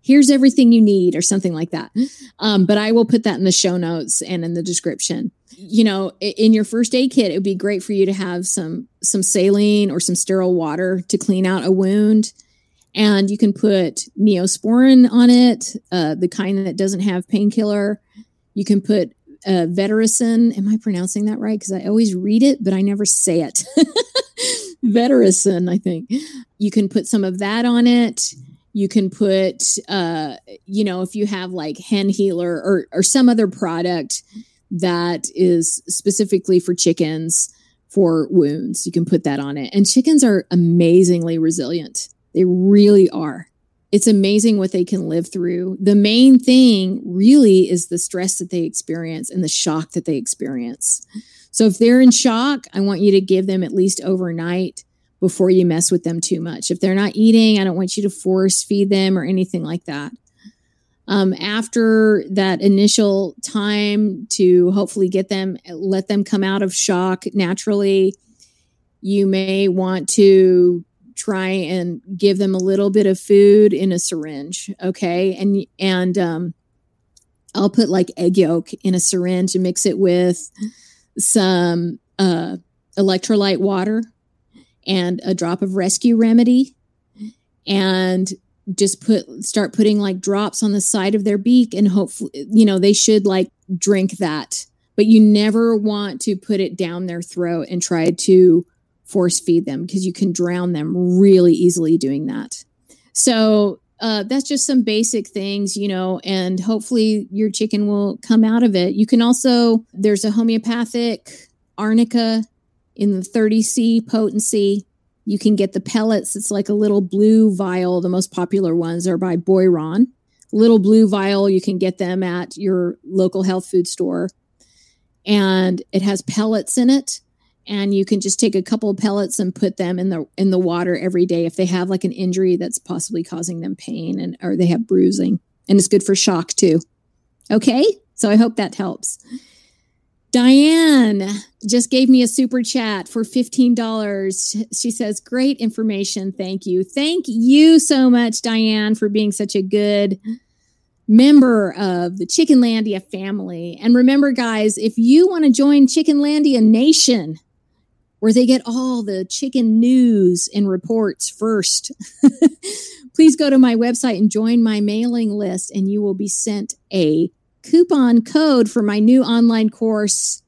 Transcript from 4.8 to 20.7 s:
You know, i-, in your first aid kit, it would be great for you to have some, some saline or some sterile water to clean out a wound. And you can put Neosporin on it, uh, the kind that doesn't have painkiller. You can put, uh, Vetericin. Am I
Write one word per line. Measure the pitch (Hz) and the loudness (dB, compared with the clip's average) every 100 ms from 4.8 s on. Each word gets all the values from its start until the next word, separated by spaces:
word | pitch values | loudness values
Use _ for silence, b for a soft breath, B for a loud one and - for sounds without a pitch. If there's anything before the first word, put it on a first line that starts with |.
| 175 131 - 139 117 - _ | -6 -6 -6 -6 -8 -12 _
You | _ 190 214 | _ -6 0
know, | 220 190 190 - | 0 0 -6 -8
i-, | 208 - | -10 0
in | 220 | 2
your | 220 | 2
first | 208 226 233 254 | 0 -4 -2 0
aid | 262 | 0
kit, | 262 208 | 0 0
it | |
would | 165 | -2
be | 196 | -4
great | 190 202 202 | -4 -4 -6
for | - | -4
you | 202 190 | -2 0
to | |
have | 196 185 175 180 | -2 -6 -6 -6
some, | - 160 170 254 _ | -6 -6 -10 -12 _
some | - 196 | -4 -2
saline | 185 208 190 202 208 208 202 | -2 0 2 2 2 2 0
or | 175 | -2
some | - 175 | -4 -4
sterile | - 190 185 | -2 -2 0
water | 180 165 156 185 185 175 | -2 -2 -4 -4 -4 -4
to | - | -4
clean | - 185 185 | -2 -2 0
out | 185 | -2
a | 180 | -2
wound. | 190 190 202 214 220 214 - _ _ _ _ _ | 0 0 2 2 2 0 -8 _ _ _ _ _
And | - 214 202 196 | -2 0 2 0
you | 208 | 0
can | 208 | -2
put | 196 214 196 170 - - - | 0 0 0 0 -6 -14 -2
Neosporin | 208 190 190 - 214 240 262 262 247 | 0 2 0 -4 0 2 6 6 6
on | 233 240 | 6 6
it, | 247 247 240 - 214 - | 6 4 2 -6 -14 -8
uh, | 185 156 | -4 -2
the | 165 180 | -2 -4
kind | - 196 196 190 | -4 -4 -4 -4
that | 175 | -4
doesn't | 190 190 | -4 -2
have | 202 180 180 | -2 -4 -4
painkiller. | 208 208 214 208 202 202 208 B 208 220 _ _ | -2 0 0 -2 -2 -4 -6 B -20 -20 _ _
You | - | -10
can | 196 202 | -2 -2
put, | 196 214 175 _ _ 143 196 | 0 -2 -2 _ _ -14 -4
uh, | 185 165 | -2 -2
Vetericin. | 175 196 214 220 - 233 233 233 214 | -2 -2 0 0 0 0 2 0 0
Am | |
I | 196 | -2